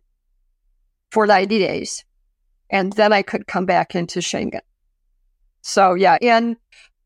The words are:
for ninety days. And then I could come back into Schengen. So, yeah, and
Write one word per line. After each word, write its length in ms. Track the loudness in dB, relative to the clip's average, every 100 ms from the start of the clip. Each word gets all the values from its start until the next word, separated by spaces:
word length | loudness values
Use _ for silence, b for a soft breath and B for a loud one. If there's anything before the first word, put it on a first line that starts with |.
| _ _ _ _ _ _ _ _ _ _ _
for 160 | 0 4
ninety 320 | 2 2 0
days. 460 | 0 -4 -8 -12 -16 _ _ _ _ _ _
And 240 | -4 -2
then 220 | 2 4
I 80 | 2
could 240 | 0 -6 -6
come 180 | -6
back 300 | 0 0 -2
into 260 | -4 -6 -6
Schengen. 400 | -6 -6 -6 -10 -14 _ _ _ _ _ _ _ _ _
So, 320 | -4 2 2
yeah, 240 | 4 2 4
and 360 | 2 2 0 -6 _ b b _